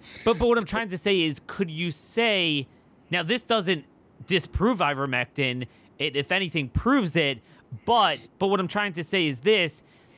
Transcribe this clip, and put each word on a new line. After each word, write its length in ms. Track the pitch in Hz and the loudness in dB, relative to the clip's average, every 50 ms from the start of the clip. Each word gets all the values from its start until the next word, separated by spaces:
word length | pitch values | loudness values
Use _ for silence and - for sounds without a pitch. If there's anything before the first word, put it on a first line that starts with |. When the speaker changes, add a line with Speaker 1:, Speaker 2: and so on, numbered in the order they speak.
| - - - - - | -20 -20 -12 -4 0
Speaker 1:
But, 140 | 220 226 160 | 0 0 2
but 80 | 240 | 2
what 100 | 233 233 | 2 2
I'm 60 | 233 202 | 2 0
Speaker 2:
So 60 | - | -2
Speaker 1:
trying 200 | 208 220 226 196 | -4 -4 -4 -4
to 80 | 180 | -6
say 240 | 175 - 208 196 185 | -4 0 2 2 2
is, 180 | 165 156 139 - - | 2 0 -2 -4 -8
could 240 | - - - 190 165 | -8 -6 -4 -4 -4
you 220 | 156 156 175 175 | -4 -4 -4 -4
say, 760 | 147 - - - - 226 233 226 208 190 175 165 151 143 131 - _ _ _ _ _ _ _ - | -4 -2 -2 -2 0 0 2 2 2 2 2 0 0 -2 -4 -6 _ _ _ _ _ _ _ -4
now 100 | 160 180 | -4 -2
this 220 | 170 160 233 240 - | 0 0 -2 -2 0
doesn't 420 | - 233 220 180 175 185 151 - _ _ _ _ _ _ - - | 0 0 0 2 0 -2 -2 -4 _ _ _ _ _ _ -16 -6
disprove 540 | - 180 175 - - - - 180 233 247 175 | -2 0 0 0 -2 -2 0 2 2 2 2
ivermectin, 880 | 170 143 143 131 139 139 127 123 123 - - - 139 127 123 127 123 - _ _ _ _ _ - | 0 0 0 -2 -2 -2 -2 -2 -2 -2 -2 -2 -2 -2 -2 -4 -6 -10 _ _ _ _ _ -6
it, 160 | 139 156 135 | -4 -4 -2
if 160 | 143 135 - | -2 -2 0
anything, 380 | 180 190 190 170 - 165 139 120 | 0 0 0 -2 -2 -4 -4 -2
proves 460 | - - - 233 277 277 208 165 - | -4 -2 2 2 4 4 2 2 2
it, 240 | 165 156 139 131 110 - _ - - - - 135 110 - | 2 2 2 0 -4 -8 _ -20 -20 -20 -18 -18 -8 -2
but, 320 | - 233 233 202 175 147 - - - _ - | 2 4 4 4 4 2 -2 -8 -12 _ -2
but 80 | 190 | 0
what 120 | 196 196 190 | 0 2 2
I'm 80 | 190 | 0
trying 260 | 175 - 208 208 202 160 | 0 -2 -2 -4 -4 -4
to 100 | 170 165 | -4 -4
say 240 | - - 190 170 | 0 0 2 2
is 140 | 151 135 120 | 0 0 0
this, 420 | 127 202 220 202 175 151 - - - _ _ _ _ _ - | 2 2 4 4 2 0 -2 -6 -10 _ _ _ _ _ -20